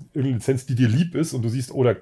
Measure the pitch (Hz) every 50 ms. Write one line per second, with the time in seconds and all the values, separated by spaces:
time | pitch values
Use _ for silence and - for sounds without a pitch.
0 | - - - 156 127 135 127 110 - - 135 127 - - 127 117 131 113 107 143
1 | 175 170 - 131 165 160 - 127 110 117 110 135 123 - - 139 123 117 104 -